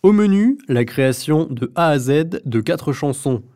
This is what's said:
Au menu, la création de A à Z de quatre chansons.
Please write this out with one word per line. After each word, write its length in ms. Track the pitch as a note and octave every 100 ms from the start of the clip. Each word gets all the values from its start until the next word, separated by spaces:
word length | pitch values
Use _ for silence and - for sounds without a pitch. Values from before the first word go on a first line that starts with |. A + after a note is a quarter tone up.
Au 100 | F#3+
menu, 460 | G#3 G#3 G3 A3+ C#4+ -
la 160 | B2
création 600 | A#2 - C3 B2+ - D3+ E3
de 260 | A#2+ B2 -
A 120 | E3
à 100 | C#3+
Z 440 | B2+ D3 E3 F3+
de 160 | C#3+ A#2+
quatre 320 | G#2+ E3+ -
chansons. 500 | C3+ D3 C#3 C#3 B2 B2+